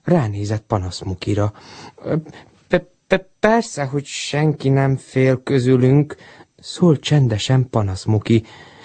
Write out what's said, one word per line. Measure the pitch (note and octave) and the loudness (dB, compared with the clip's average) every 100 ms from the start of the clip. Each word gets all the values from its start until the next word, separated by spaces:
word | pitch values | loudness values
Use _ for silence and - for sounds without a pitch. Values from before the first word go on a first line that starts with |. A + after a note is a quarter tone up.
ránézett | - F3 A2+ G2+ G2+ G#2+ - | -2 0 0 -4 -4 -6 -2
Panasz | G#2+ F#2 - | -4 -4 -8
Mukira. | G2 F2+ - G#2 G#2 - - - - - - D3+ D#3 - - _ _ | -8 -8 -4 -2 -2 -6 -16 -20 -20 -16 -6 -6 -6 -16 -20 _ _
"Pe-, | F3 F3 _ _ | -4 -4 _ _
pe-, | F#3+ - _ | -2 -2 _
persze, | G#3+ A#3 A3+ - | 0 2 -2 -6
hogy | C#3 C#3+ | -6 -6
senki | C#3+ - - D3 D#3 C#3+ C3+ | -8 -10 -6 0 0 0 0
nem | C3+ C3+ C3 | 2 2 -2
fél | - C3 C3 B2+ | -4 0 2 0
közülünk", | - C#3 B2 C3 B2+ C#3 D3+ - - - - _ | 0 0 2 4 4 4 2 -6 -20 -20 -20 _
szólt | - - F3 C#3+ | -20 0 2 2
csendesen | - D3 B2+ G#2+ - C3 B2 | 2 2 2 0 0 0 0
Panasz | A#2+ G2+ F#2 | -2 -2 -4
Muki. | - G#2+ - A2+ A2 - - - | -2 -2 2 0 0 -10 -20 -20